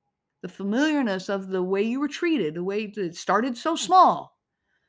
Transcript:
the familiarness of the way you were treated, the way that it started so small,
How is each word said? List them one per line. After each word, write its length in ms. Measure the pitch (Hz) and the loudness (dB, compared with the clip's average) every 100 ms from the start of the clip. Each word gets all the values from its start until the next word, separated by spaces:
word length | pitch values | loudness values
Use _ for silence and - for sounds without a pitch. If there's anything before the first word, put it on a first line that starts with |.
| _ _ _ _ | _ _ _ _
the 60 | 180 | -14
familiarness 800 | - 196 233 311 294 233 190 185 | -8 -2 0 2 2 0 -2 -4
of 220 | 196 190 | -6 -2
the 140 | 185 | -2
way 200 | 185 196 | 0 0
you 160 | 226 262 | 0 -2
were 80 | 285 | -4
treated, 460 | - 339 294 151 | -2 -2 0 -2
the 100 | 165 | -4
way 220 | 180 202 208 | -4 -4 -6
that 180 | 208 | -6
it 140 | 175 175 | -8 -6
started 400 | - 196 262 233 | 0 0 0 -2
so 180 | 320 330 | -4 -2
small, 640 | 185 370 285 160 - _ _ _ _ _ | 4 8 8 4 -6 _ _ _ _ _